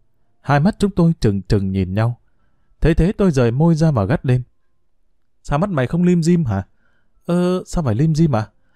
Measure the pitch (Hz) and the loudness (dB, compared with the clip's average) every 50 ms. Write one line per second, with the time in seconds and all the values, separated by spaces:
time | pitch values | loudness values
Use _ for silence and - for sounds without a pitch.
0 | _ _ _ _ _ _ _ _ - - 139 143 147 208 - - - 202 - - | _ _ _ _ _ _ _ _ -4 0 0 2 2 0 0 0 -2 -2 0 2
1 | 170 165 165 - - 113 101 98 90 - 113 101 98 95 95 95 92 90 95 104 | 2 2 2 0 0 -2 -2 -2 -2 -2 -2 0 0 -2 -2 -2 -2 -2 -2 -2
2 | 110 120 120 - _ _ _ _ _ _ _ _ _ _ _ _ - 147 165 165 | -2 -2 -4 -8 _ _ _ _ _ _ _ _ _ _ _ _ 0 2 2 2
3 | 160 185 226 - 202 185 143 131 123 117 117 135 160 170 165 147 165 160 143 113 | 2 0 0 0 0 2 2 2 0 0 2 2 2 2 2 2 2 2 2 0
4 | 98 95 135 - - 135 123 127 123 - _ _ _ _ _ _ _ _ _ _ | 0 0 -2 -2 0 0 0 0 -2 -6 _ _ _ _ _ _ _ _ _ _
5 | _ _ _ _ _ _ _ _ _ - 147 147 185 214 180 139 127 - - 170 | _ _ _ _ _ _ _ _ _ -6 -4 -2 -2 -2 -2 -4 -4 -2 -2 0
6 | 180 180 180 175 156 165 175 170 160 117 101 98 98 - _ _ _ _ _ _ | 2 2 2 2 2 2 0 0 0 -2 -4 -4 -6 -8 _ _ _ _ _ _
7 | _ _ _ _ _ - 175 175 180 180 185 185 - - - 175 156 127 101 110 | _ _ _ _ _ -4 -2 -2 -2 -2 -2 -4 -6 -6 -6 -4 -2 -2 0 0
8 | 156 165 156 147 170 160 127 107 107 - _ _ _ _ _ | 0 0 2 2 2 2 0 -2 -4 -6 _ _ _ _ _